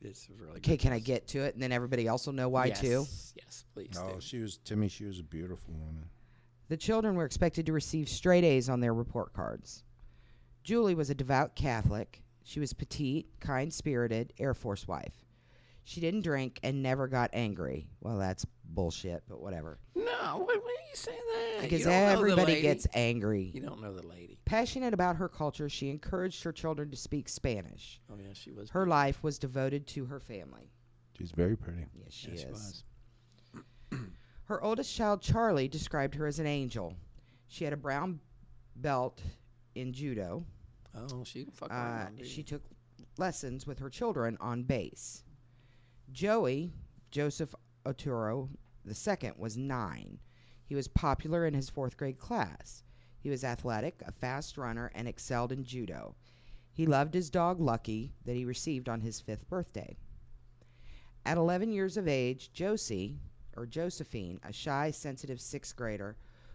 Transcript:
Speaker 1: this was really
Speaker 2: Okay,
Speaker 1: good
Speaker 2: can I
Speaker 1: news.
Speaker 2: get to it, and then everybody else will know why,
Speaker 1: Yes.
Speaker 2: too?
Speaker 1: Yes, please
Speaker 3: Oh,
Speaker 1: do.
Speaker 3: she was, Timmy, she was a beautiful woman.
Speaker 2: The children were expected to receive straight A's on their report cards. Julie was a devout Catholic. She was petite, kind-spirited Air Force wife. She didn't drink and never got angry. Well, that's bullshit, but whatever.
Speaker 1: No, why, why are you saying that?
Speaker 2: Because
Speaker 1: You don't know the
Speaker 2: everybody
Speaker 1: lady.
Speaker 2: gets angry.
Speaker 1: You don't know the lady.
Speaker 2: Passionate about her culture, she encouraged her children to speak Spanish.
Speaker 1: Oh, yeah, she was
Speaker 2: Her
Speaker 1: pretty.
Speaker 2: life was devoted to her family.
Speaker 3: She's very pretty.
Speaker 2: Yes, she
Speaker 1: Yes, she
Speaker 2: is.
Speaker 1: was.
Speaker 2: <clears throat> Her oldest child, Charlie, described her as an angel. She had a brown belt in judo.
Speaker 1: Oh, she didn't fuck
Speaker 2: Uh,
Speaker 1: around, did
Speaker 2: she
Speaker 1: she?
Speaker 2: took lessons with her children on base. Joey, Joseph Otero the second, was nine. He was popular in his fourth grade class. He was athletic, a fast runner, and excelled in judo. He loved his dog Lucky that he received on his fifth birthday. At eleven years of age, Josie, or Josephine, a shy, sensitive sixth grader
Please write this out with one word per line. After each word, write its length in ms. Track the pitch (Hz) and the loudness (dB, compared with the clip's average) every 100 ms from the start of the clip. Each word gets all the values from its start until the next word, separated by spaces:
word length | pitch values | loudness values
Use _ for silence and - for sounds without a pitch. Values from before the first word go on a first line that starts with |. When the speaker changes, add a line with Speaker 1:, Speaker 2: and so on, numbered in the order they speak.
Speaker 1:
this 260 | - 95 - | -16 -16 -18
was 100 | 107 | -16
really 180 | 82 85 | -16 0
Speaker 2:
Okay, 140 | - | 4
Speaker 1:
good 60 | 160 | 6
Speaker 2:
can 140 | 135 | 6
I 40 | 120 | 4
Speaker 1:
news. 80 | 117 | 2
Speaker 2:
get 220 | 123 - | 0 0
to 120 | 143 | -2
it, 100 | 139 | -2
and 80 | - | 0
then 100 | 131 | 0
everybody 340 | 123 123 127 113 | 0 2 2 4
else 180 | 120 - | 2 0
will 80 | |
know 140 | 139 127 | 0 2
why, 180 | 127 127 | 4 4
Speaker 1:
Yes. 120 | 101 | 4
Speaker 2:
too? 240 | 131 123 143 - - - | 4 4 2 -6 -12 -16
Speaker 1:
Yes, 300 | - - - | -18 -18 -16
please 240 | - 92 87 | -14 -10 -6
Speaker 3:
Oh, 140 | 92 95 | -6 -6
Speaker 1:
do. 60 | |
Speaker 3:
she 180 | - 123 | -6 -6
was, 180 | 110 90 | -6 -6
Timmy, 300 | - 107 104 | -2 2 2
she 180 | - 101 | 0 -6
was 140 | 92 | -8
a 40 | |
beautiful 500 | 78 80 90 87 - | -8 -8 -6 -8 -8
woman. 320 | 80 78 78 78 - - - - _ - | -8 -8 -8 -10 -14 -20 -20 -20 _ -6
Speaker 2:
The 80 | 156 | -2
children 380 | - 220 220 185 | 4 4 6 4
were 100 | 151 | 2
expected 400 | - 170 160 160 | 4 4 4 2
to 80 | |
receive 340 | 160 - 160 147 | 2 2 0 0
straight 380 | - - 175 175 | 2 8 10 10
A's 240 | 131 123 | 8 6
on 100 | 123 | 4
their 140 | 120 | 4
report 400 | 113 117 123 95 | 4 0 -2 -4
cards. 500 | - 58 57 - - - - - - - - - - | -4 -4 -6 -10 -18 -20 -20 -20 -20 -20 -20 -20 -16
Julie 320 | - 233 214 170 | 2 4 6 4
was 140 | 143 | 2
a 60 | 139 | 0
devout 400 | 131 135 143 - | 4 4 4 2
Catholic. 680 | 147 113 101 104 - - - - | 2 4 4 2 -2 -10 -20 -20
She 160 | - - | -8 -4
was 100 | 143 | -2
petite, 560 | - 131 - 143 147 - - | -4 -6 -2 0 0 -4 -6
kind-spirited 880 | 165 131 147 - - 127 120 110 123 - | -2 0 0 -2 0 2 2 2 -2 -2
Air 160 | 135 | -2
Force 340 | 131 123 98 - | 0 -2 -4 -4
wife. 380 | 85 - - - _ _ - - - | -6 -6 -12 -20 _ _ -20 -20 -20
She 160 | - - | -14 -2
didn't 220 | 165 208 | 0 2
drink 380 | 170 139 131 - | 2 2 0 -2
and 220 | - 139 | 0 2
never 240 | 131 131 131 | 2 2 2
got 240 | 131 120 | 2 2
angry. 560 | 110 117 98 76 67 - - | 2 0 0 -2 -4 -6 -8
Well, 160 | - 110 | -4 0
that's 280 | 95 92 - - - | 0 0 -6 -8 -6
bullshit, 580 | 82 87 80 95 82 - | 0 0 0 -4 -6 -8
but 140 | 87 | -10
whatever. 380 | 82 90 76 78 - - | -6 -6 -8 -12 -6 -2
Speaker 1:
No, 80 | 453 | -2
why, 300 | 508 349 294 370 | -2 -2 -2 2
why 80 | |
are 20 | 453 480 494 640 | 0 0 -6 -8
you 40 | 554 | -8
saying 220 | - 480 466 | -6 -6 -4
that? 280 | 453 453 440 | -2 -2 -2
Speaker 2:
Because 160 | - 165 | 0 4
Speaker 1:
You 60 | 156 | 6
don't 60 | 180 | 8
know 100 | 202 | 8
the 60 | |
Speaker 2:
everybody 400 | 196 208 185 180 | 8 8 8 8
Speaker 1:
lady. 80 | 156 | 6
Speaker 2:
gets 260 | 147 143 - | 6 4 2
angry. 580 | 120 120 120 104 107 92 | 4 4 4 2 2 0
Speaker 1:
You 80 | 95 | -4
don't 200 | 95 98 | -8 -8
know 100 | 107 | -8
the 120 | 92 85 | -10 -12
lady. 320 | 87 87 - - | -14 -16 -6 2
Speaker 2:
Passionate 480 | 220 240 262 254 | 2 2 0 0
about 220 | 202 180 165 | 4 4 2
her 120 | 180 | -2
culture, 400 | - 151 - 147 | 0 -2 0 -4
she 200 | - 139 | -2 -4
encouraged 540 | 147 - 180 185 - | -4 -4 -2 -2 -2
her 80 | 175 | -6
children 400 | 156 165 151 147 | -4 -2 -2 -4
to 40 | 131 | -8
speak 320 | - 147 131 | -4 -4 -4
Spanish. 720 | - 139 107 85 50 - - - | -2 0 0 -4 -12 -16 -18 -16
Speaker 1:
Oh, 40 | 104 | -16
yeah, 120 | 98 | -14
she 180 | 95 - | -14 -14
was 180 | 120 107 | -14 -4
Speaker 2:
Her 120 | 175 | 0
Speaker 1:
pretty. 100 | 185 | 4
Speaker 2:
life 320 | 151 139 139 | 6 6 2
was 160 | 156 139 | -2 -2
devoted 480 | 135 131 135 143 143 | -4 0 0 0 -4
to 180 | - 123 | -6 -6
her 140 | 139 | -8
family. 500 | - 107 76 60 65 - _ - _ - | -10 -12 -12 -16 -20 -20 _ -20 _ -10
Speaker 3:
She's 140 | 87 | -4
very 260 | 80 87 113 | 4 4 4
pretty. 300 | - 85 78 - | 0 -8 -8 -12
Speaker 2:
Yes, 160 | - | -16
she 160 | - 80 | -14 -10
Speaker 1:
Yes, 80 | 85 | -8
she 40 | 65 | -8
Speaker 2:
is. 380 | 107 107 - - - - - _ - - - - - - | -8 -10 -12 -16 -20 -20 -20 _ -20 -20 -18 -18 -20 -10
Speaker 1:
was. 80 | 131 107 - - | -8 -8 -12 -18
Speaker 2:
<clears throat> 200 | - - | -18 -6
Her 180 | 208 | -2
oldest 320 | 196 226 269 - | 0 0 -2 0
child, 260 | 214 202 | 2 2
Charlie, 460 | - 220 226 160 135 | 4 4 6 4 2
described 460 | 156 - 156 139 147 | -2 -2 0 0 0
her 120 | 151 | -2
as 120 | 147 | 0
an 60 | 151 | 0
angel. 500 | 143 131 117 87 87 - - - - - | 0 -2 -4 -6 -8 -14 -20 -20 -20 -20
She 160 | - | -6
had 100 | 147 | -4
a 40 | 143 | -2
brown 420 | 143 139 180 160 - - - - - - | -2 0 -2 -4 -10 -20 -20 -20 -20 -6
belt 460 | 147 131 127 - - - - - - - | 0 2 0 -2 -8 -8 -16 -20 -14 -6
in 180 | 127 | -6
judo. 520 | 127 143 113 92 101 170 - - - - 113 | -4 -2 -2 -2 -4 -6 -12 -20 -20 -18 -12
Speaker 1:
Oh, 280 | 120 123 | -10 -8
she 160 | 123 - | -10 -10
didn't 160 | 143 - | -12 -12
fuck 160 | - | -8
Speaker 2:
Uh, 40 | 123 | -4
Speaker 1:
around, 420 | 120 117 95 113 | -4 -4 -6 -10
did 100 | 123 | -12
Speaker 2:
she 80 | 151 | -10
Speaker 1:
she? 80 | |
Speaker 2:
took 200 | 147 143 - - _ - - - | -8 -10 -10 -18 _ -20 -16 -4
lessons 480 | 180 156 135 127 143 | -2 -2 -6 -8 -8
with 140 | 135 | -8
her 100 | 135 | -8
children 480 | - 240 156 117 113 | -4 -2 2 0 0
on 220 | 113 120 | -2 -2
base. 600 | 127 131 82 - - - - - - - - - - - - | 0 -2 -2 -8 -14 -14 -18 -20 -20 -20 -20 -20 -20 -20 -16
Joey, 600 | 131 190 226 151 135 175 - - - - | -2 4 4 4 2 -2 -8 -14 -18 -6
Joseph 440 | 147 147 - 156 - - _ - | 0 0 0 -4 -6 -20 _ -4
Otero 640 | 127 143 120 110 120 135 139 - - | -4 -2 0 0 0 -4 -10 -18 -16
the 100 | - 104 | -10 -4
second, 420 | - 196 113 69 | 0 0 -2 -6
was 180 | 110 110 | -6 -4
nine. 600 | 135 127 101 62 50 50 - - - - - | -2 -2 -2 -6 -10 -14 -18 -20 -20 -20 -6
He 100 | 139 | -4
was 120 | 131 | 2
popular 580 | - 156 135 156 170 165 | 4 4 2 2 2 2
in 80 | |
his 160 | 143 131 | 2 -2
fourth 260 | - 127 - | -2 -4 -2
grade 200 | 139 131 | -6 -6
class. 640 | - 233 104 71 - - - - - - | -4 -2 -2 -4 -14 -18 -20 -20 -20 -10
He 100 | 143 | -4
was 140 | 135 | -2
athletic, 580 | 127 120 127 110 131 - - | -2 -2 -2 -2 -2 -6 -12
a 60 | |
fast 460 | - 127 131 147 - | -6 -4 -4 -6 -8
runner, 340 | 123 113 120 - | -6 -4 -6 -6
and 120 | 117 | -6
excelled 440 | - - 127 120 | -8 -2 0 0
in 120 | 131 | -2
judo. 520 | 127 123 104 73 52 - - - - - - | -6 -6 -6 -6 -10 -14 -20 -20 -18 -18 -10
He 120 | - 160 | 2 6
loved 260 | 139 147 | 6 6
his 160 | 175 165 | 2 0
dog 300 | 180 170 180 | 2 2 4
Lucky 500 | 151 113 - 110 123 - - | 2 2 0 -4 -6 -8 -4
that 100 | 123 | -2
he 80 | |
received 460 | 123 127 - 135 127 | -2 -4 -2 -2 -2
on 100 | 117 | -4
his 200 | 110 104 | -4 -6
fifth 260 | - 107 - | -8 -8 -4
birthday. 480 | 180 170 - 67 - - - - - - - - - - - - - - | -4 -4 -8 -10 -12 -14 -16 -16 -16 -18 -20 -20 -20 -16 -16 -18 -6 0
At 120 | 165 | 4
eleven 340 | 165 180 220 | 4 4 2
years 240 | 208 190 175 | 2 0 0
of 100 | 180 | 2
age, 440 | 135 123 131 - | 4 2 0 -6
Josie, 680 | - 190 214 - 101 101 147 - - - - | -4 0 0 0 -2 -2 -6 -10 -12 -14 -10
or 100 | 120 | -8
Josephine, 720 | 151 170 - 151 117 90 92 | -4 -4 -4 -8 -6 -6 -8
a 80 | - | -10
shy, 380 | 107 - 139 151 | -8 -2 0 0
sensitive 480 | 147 151 131 135 123 | -2 -8 -8 -8 -8
sixth 360 | - 143 - - | -8 -10 -10 -6
grader 420 | 117 104 98 110 - - - | -4 -4 -6 -10 -16 -20 -18